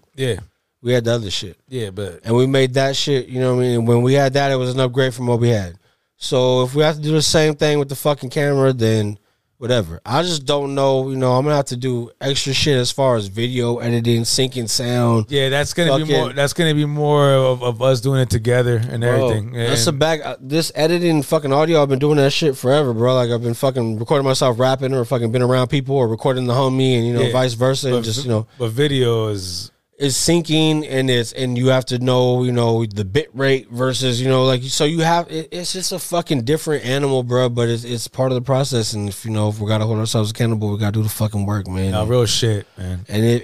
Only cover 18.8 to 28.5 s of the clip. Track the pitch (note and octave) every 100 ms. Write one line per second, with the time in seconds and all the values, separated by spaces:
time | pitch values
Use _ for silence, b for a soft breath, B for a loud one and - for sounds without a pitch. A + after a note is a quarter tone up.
18.8 | A#2+ A#2+ A#2+ B2+ C3 A2 G#2 A#2+ A#2 A#2
19.8 | A#2 C#3+ D#3 D#3+ C3+ B2 C3 D#3 D#3+ -
20.8 | D#3+ F3 F3 D#3 C3 D#3+ D3 C#3 D#3 D#3+
21.8 | D3 C3+ D3 D3+ C#3 - D#3+ B2+ B2+ D3
22.8 | C#3 A2+ A#2+ B2+ A#2+ A#2 A#2+ A#2 C#3 B2+
23.8 | A2+ A2 A2+ D3 C3+ C3 C#3 A2+ C3 C3+
24.8 | C3 C3+ A#2 B2+ A#2 B2+ B2 B2+ B2+ D3
25.8 | B2+ C#3 A#2+ A2+ C#3+ B2+ B2 A#2+ C3+ C3
26.8 | C3 B2 A#2 B2 B2 B2 B2+ A#2 B2+ C3+
27.8 | C3+ B2 A2+ A2 C3 A2 A2+